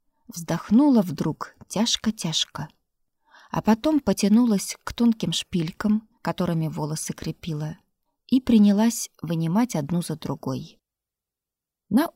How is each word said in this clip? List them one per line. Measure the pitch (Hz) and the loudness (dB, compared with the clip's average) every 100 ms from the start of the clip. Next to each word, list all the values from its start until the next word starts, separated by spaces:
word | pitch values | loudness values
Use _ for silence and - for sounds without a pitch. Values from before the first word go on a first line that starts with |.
| _ _ - | _ _ -18
вздохнула | - 165 165 - 214 294 240 | -12 -6 -6 2 4 6 4
вдруг | 185 139 160 147 - _ - | 2 -2 -4 -6 -12 _ -8
тяжко-тяжко, | 185 233 - 220 - 170 160 - - 151 _ _ _ _ _ _ _ _ | -4 -2 -2 -4 -4 -4 -4 -6 -8 -14 _ _ _ _ _ _ _ _
а | - | -2
потом | 208 220 302 311 | 2 2 2 0
потянулась | - 190 202 220 240 196 - - | 0 0 4 4 4 0 -2 -10
к | - | -12
тонким | - 233 220 - | 0 0 0 -2
шпилькам, | 160 - 180 165 - 208 214 - _ | -4 -4 -4 -4 -4 -2 -2 -2 _
которыми | - - 175 165 160 | -8 -2 -2 -2 -4
волосы | 156 151 156 - | -4 -6 -6 -8
крепила, | - 160 156 - 151 156 160 _ _ _ _ _ | -10 -10 -10 -8 -8 -8 -10 _ _ _ _ _
и | 254 | 0
принялась | - 226 208 202 233 - - _ | 4 6 6 6 2 -2 -8 _
вынимать | 151 165 165 190 240 165 | -6 -4 0 0 0 -4
одну | 143 175 | -4 -4
за | - 156 | -4 -8
другой. | - 143 - 131 160 _ _ _ _ _ _ _ _ _ _ _ _ | -8 -8 -8 -10 -12 _ _ _ _ _ _ _ _ _ _ _ _
На | 208 330 | 0 0